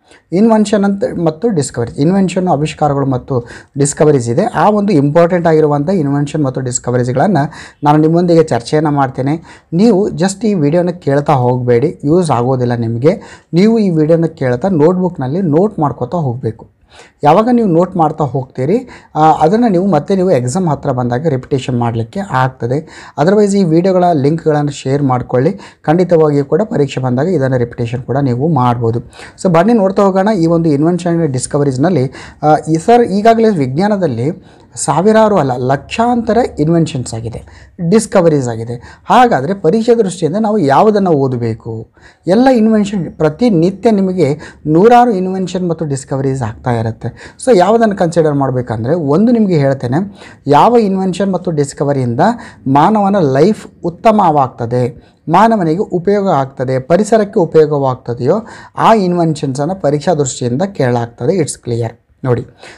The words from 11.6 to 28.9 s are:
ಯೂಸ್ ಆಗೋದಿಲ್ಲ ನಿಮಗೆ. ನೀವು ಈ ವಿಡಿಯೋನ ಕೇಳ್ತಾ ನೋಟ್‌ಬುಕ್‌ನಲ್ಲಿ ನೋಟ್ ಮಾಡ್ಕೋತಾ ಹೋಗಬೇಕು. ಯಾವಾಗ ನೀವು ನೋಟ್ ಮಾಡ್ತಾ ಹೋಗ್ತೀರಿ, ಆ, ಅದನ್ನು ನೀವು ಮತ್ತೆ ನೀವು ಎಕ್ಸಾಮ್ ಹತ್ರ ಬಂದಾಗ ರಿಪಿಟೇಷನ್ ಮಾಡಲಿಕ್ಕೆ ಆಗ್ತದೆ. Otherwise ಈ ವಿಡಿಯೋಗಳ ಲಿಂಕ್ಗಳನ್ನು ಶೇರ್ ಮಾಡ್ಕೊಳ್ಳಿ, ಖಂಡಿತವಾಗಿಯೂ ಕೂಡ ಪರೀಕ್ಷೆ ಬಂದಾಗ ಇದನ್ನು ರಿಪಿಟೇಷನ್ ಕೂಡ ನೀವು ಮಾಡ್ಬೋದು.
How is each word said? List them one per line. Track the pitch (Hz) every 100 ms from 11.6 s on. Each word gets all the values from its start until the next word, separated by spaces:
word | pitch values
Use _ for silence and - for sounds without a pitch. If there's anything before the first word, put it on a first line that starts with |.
| 123 120 151 -
ಯೂಸ್ | 143 170 170
ಆಗೋದಿಲ್ಲ | 120 120 131 123
ನಿಮಗೆ. | 120 113 117 147 214 - - _
ನೀವು | 165 208 226
ಈ | 196
ವಿಡಿಯೋನ | 160 151 165 165
ಕೇಳ್ತಾ | - 131 123 190
ನೋಟ್‌ಬುಕ್‌ನಲ್ಲಿ | 170 151 185 185 175 127 165
ನೋಟ್ | 190 147 208 208
ಮಾಡ್ಕೋತಾ | 143 131 123 180
ಹೋಗಬೇಕು. | 139 117 113 - - _ _ - - _
ಯಾವಾಗ | 147 175 226
ನೀವು | 240 214
ನೋಟ್ | 165 180 185
ಮಾಡ್ತಾ | 156 -
ಹೋಗ್ತೀರಿ, | 143 139 131 - 131 226 262 - - 156
ಆ, | 156
ಅದನ್ನು | - 156 220 240
ನೀವು | 175 196
ಮತ್ತೆ | 160 - 196
ನೀವು | 180
ಎಕ್ಸಾಮ್ | 143 127 175 175
ಹತ್ರ | 139 147
ಬಂದಾಗ | 127 123 123 160
ರಿಪಿಟೇಷನ್ | 131 - 135 131 120
ಮಾಡಲಿಕ್ಕೆ | 117 117 113 196 196
ಆಗ್ತದೆ. | 131 131 131 117 139 160 - - -
Otherwise | 156 208 208 202
ಈ |
ವಿಡಿಯೋಗಳ | 180 160 190 185 175
ಲಿಂಕ್ಗಳನ್ನು | 160 139 160 160 151 147
ಶೇರ್ | - 135 139
ಮಾಡ್ಕೊಳ್ಳಿ, | 139 123 123 127 143 196 - _
ಖಂಡಿತವಾಗಿಯೂ | - 170 175 170 156 143
ಕೂಡ | 139 156
ಪರೀಕ್ಷೆ | 220 143 139 -
ಬಂದಾಗ | 127 123 165
ಇದನ್ನು | 165 131 127
ರಿಪಿಟೇಷನ್ | 120 - 117 120
ಕೂಡ | 127 131
ನೀವು | 139 120 156
ಮಾಡ್ಬೋದು. | 143 123 120 113